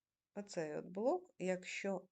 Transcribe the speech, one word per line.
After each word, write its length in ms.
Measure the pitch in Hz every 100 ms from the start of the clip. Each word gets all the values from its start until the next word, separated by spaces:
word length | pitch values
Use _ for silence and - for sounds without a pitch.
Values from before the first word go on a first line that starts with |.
| _ _ _
оцей 420 | - 202 - 151 151
от 100 | 175
блок, 480 | 180 240 359 - -
"Якщо 680 | 180 180 185 - 202 185 -